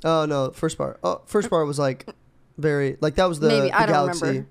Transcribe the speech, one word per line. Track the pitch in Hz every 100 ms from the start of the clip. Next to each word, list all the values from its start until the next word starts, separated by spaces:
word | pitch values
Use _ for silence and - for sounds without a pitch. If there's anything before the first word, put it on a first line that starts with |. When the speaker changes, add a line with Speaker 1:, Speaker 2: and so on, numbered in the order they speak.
Speaker 1:
Oh, | 160 160 151
no, | 143 131
first | - 160 -
bar. | 139 -
Oh, | 180 - -
first | 214 208
bar | 170
was, | 147 143
like, | 139 123 - - _ _ _ -
very, | 151 143 139 139
like, | 151 139
that | 185
was | 156
the, | 151
Speaker 2:
Maybe, | 147 135
Speaker 1:
the | 202
Speaker 2:
I | 214
don't |
Speaker 1:
Galaxy. | 151 139 160 156
Speaker 2:
remember. | 135 -